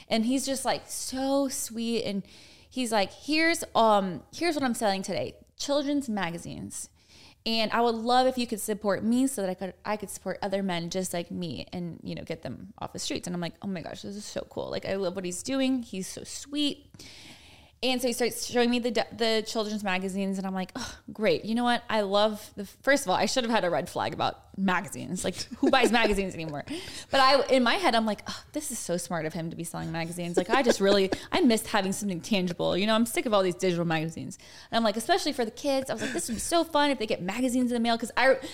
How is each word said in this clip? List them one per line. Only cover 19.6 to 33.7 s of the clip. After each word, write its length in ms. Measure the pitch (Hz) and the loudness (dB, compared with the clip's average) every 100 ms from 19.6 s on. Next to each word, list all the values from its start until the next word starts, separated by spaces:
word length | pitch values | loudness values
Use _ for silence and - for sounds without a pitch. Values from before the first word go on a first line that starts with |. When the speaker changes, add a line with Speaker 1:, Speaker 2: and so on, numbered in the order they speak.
| 214 214 202 | -2 -2 -2
Speaker 1:
magazines, 520 | 185 190 190 196 196 | -2 -2 -2 -2 -2
and 80 | 190 | -4
I'm 80 | |
like, 200 | 190 185 - | -4 -6 -8
"Oh, 200 | - - - | -10 -12 -16
great. 320 | - 214 156 - | 0 2 2 0
You 100 | 226 | 0
know 80 | |
what? 180 | 240 233 - | 2 0 0
I 120 | 214 | -2
love 500 | 196 202 214 208 - - | 2 4 4 0 -10 -14
the," 80 | 202 | -14
first 400 | - - 277 185 | -4 2 2 2
of 40 | |
all, 60 | 185 | 2
I 100 | 202 | 2
should 200 | - 233 | 0 2
have 60 | |
had 120 | 226 | 2
a 60 | 180 | 2
red 180 | 151 170 | 0 -2
flag 260 | - 98 | -2 -2
about 220 | - 117 - - - | 0 -2 -2 -10 -2
magazines. 680 | 190 180 135 - 127 185 | 0 0 -2 -8 -8 -4
Like, 120 | - 185 - 247 | -4 -6 -10 0
who 120 | 277 | 4
buys 180 | 262 240 | 6 6
magazines 440 | 233 220 196 190 | 6 4 2 -2
anymore? 320 | - 160 143 - | -6 -8 -8 -8
Speaker 2:
<laughs> 60 | 320 - - - | -10 -10 -14 0
Speaker 1:
But 120 | 277 | 6
I, 200 | 262 277 - 262 | 8 6 6 4
in 80 | |
my 120 | 240 320 | 4 4
head, 200 | 349 226 | 4 4
I'm 100 | 220 | 2
like, 160 | 202 - | -2 -6
"Oh, 160 | - - | -12 -10
this 180 | 294 - | -8 -6
is 80 | 226 | -8
so 200 | - 175 | -4 -4
smart 280 | - 170 156 | -2 -4 -4
of 60 | |
him 180 | 165 165 | -4 -6
to 60 | 165 | -8
be 80 | |
selling 300 | 165 165 165 | -8 -8 -6
magazines." 420 | 160 165 170 170 175 | -4 -6 -6 -2 0
Like, 140 | 180 | 2
I 120 | 240 | 4
just 200 | 240 220 | 4 4
really, 280 | 196 202 190 - | 4 4 4 -2
<laughs> 100 | - | -2
I 80 | - | 4
missed 280 | 294 220 - | 6 4 2
having 260 | 220 190 | 0 2
something 260 | 190 202 175 | -2 -2 -4
tangible. 560 | - 196 180 175 160 170 | 0 0 2 0 0 2
You 100 | 208 | 2
know, 80 | |
I'm 120 | 220 233 | 4 2
sick 200 | - 285 | 0 2
of 80 | |
all 100 | 208 | 4
these 120 | 190 175 | 2 2
digital 300 | 190 | 2